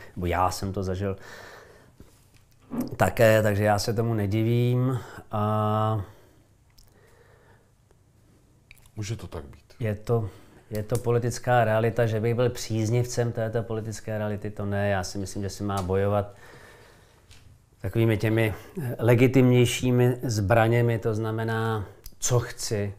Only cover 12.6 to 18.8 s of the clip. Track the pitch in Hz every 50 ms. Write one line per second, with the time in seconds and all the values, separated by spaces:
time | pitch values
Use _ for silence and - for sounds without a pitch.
12.6 | - - 107 110 110 107 120 123 123 123 - 123 120 120 107 117 110 113 110 117
13.6 | 107 - 113 110 104 113 104 - - 110 107 107 107 104 107 98 - 104 101 -
14.6 | 104 101 101 101 101 101 98 92 87 - - 101 98 - - 104 101 95 - -
15.6 | 104 101 98 98 92 87 95 98 98 101 104 101 101 104 - - - - - -
16.6 | - - - - - - - - _ _ _ _ _ _ - - - - - _
17.6 | _ _ _ _ - 98 - 113 113 113 107 92 113 107 110 113 113 107 90 -
18.6 | - - - 190